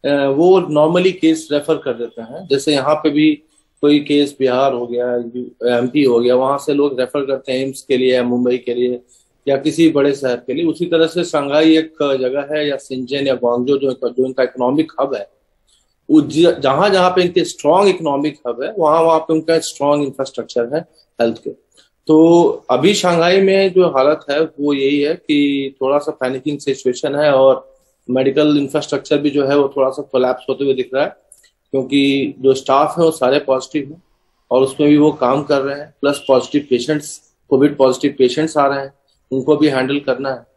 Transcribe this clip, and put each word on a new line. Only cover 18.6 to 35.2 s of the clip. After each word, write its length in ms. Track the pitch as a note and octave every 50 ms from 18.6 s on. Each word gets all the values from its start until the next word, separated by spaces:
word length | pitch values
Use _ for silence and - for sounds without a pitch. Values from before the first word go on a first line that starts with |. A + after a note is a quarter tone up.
| C3+
है, 100 | - A3 G3+
वहां 240 | E3 D3+ D#3 E3 E3
वहां 160 | E3 D#3+ D#3+
पे 140 | D#3+ - D#3+
उनका 260 | D#3 D#3 - E3 E3
strong 440 | D#3 - - - C#3+ C#3+ D3 D3 D3
infrastructure 720 | C3+ C3 - C3+ - - - A2+ A#2 - B2 A#2 A#2 C#3
है 60 | D#3+ F3 _ _ _ _ _ _ _
health 160 | A#2+ A2+ A2 - _
के। 60 | - - _ _ _ _ _ _ _ _ _ _
तो 360 | - D#3 D#3 D#3+ E3 E3+ E3+ E3+ - - - _ -
अभी 240 | B2+ C3+ D3 F#3+ G#3
शंघाई 480 | - - F3+ E3+ E3 E3 F3 F#3 G3
में 320 | G3 F#3+ G3 G3 G3 F#3+ F3
जो 160 | F#3 F3+ E3
हालत 300 | C#3+ C3+ C3 D3 D#3 D#3 - -
है 100 | C#3 D3+
वो 320 | D#3+ D#3 _ - C#3+ D3 C#3+
यही 280 | C#3 C3+ C#3 C#3+ C#3+
है 120 | C#3+ D3+ E3
कि 600 | F3+ _ - D3 D3 C#3+ C#3+ C#3 C#3 C#3 C3+ C#3 _
थोड़ा 160 | C3 C3 C#3+
सा 140 | D3 C#3+ D#3
panicking 480 | - _ C3 B2+ C3+ B2+ - D#3 D3 C#3+
situation 560 | - C#3+ C3+ - - B2+ B2 - - D3 C#3
है 180 | C#3+ D3+ D3 C#3
और 440 | C3 C3+ C3+ B2+ - - - _ _ _ _ _ _ _ -
medical 480 | B2 C3 C3 C#3 C3+ D3+ D3+ D3+ D3
infrastructure 600 | C#3+ C#3 C3+ - D3+ C#3+ - - C#3+ - - D3+
भी 120 | C#3+ C#3+ D3
जो 180 | C3+ D3 C#3
है 100 | C3+ C#3+
वो 160 | D3 C#3 C3 -
थोड़ा 120 | C#3+ C3 C3+
सा 120 | C3+ -
collapse 440 | C#3 _ - C3 B2+ B2+ B2+ - - -
होते 140 | B2+ B2+ C#3
हुए 100 | C#3 C3
दिख 160 | B2+ B2 - B2+
रहा 100 | C3+ D3+
है, 120 | G3 - _ _ _ - _ _ _ _ _ _ _
क्योंकि 640 | - C3+ B2+ C3 C#3+ C#3+ C#3 C#3 C#3 C#3 C3+ - - -
जो 140 | - C3+ C3
staff 460 | C3 - - C3+ C#3 D3+ D3+ - E3+
है 60 | E3+
वो 60 | D#3+
सारे 280 | D#3 - C3+ B2 C3+ D3
positive 520 | C#3+ - C3+ C3 - - - D3+ C3+ C3+ D#3
हैं 100 | - _ _ _ _ _ _ _ _ _ _
और 100 | A#2+ C3
उसमें 280 | C3+ C3 C3+ - D3+ D3
भी 80 | D3+
वो 140 | D3 D3 D#3
काम 320 | C#3+ -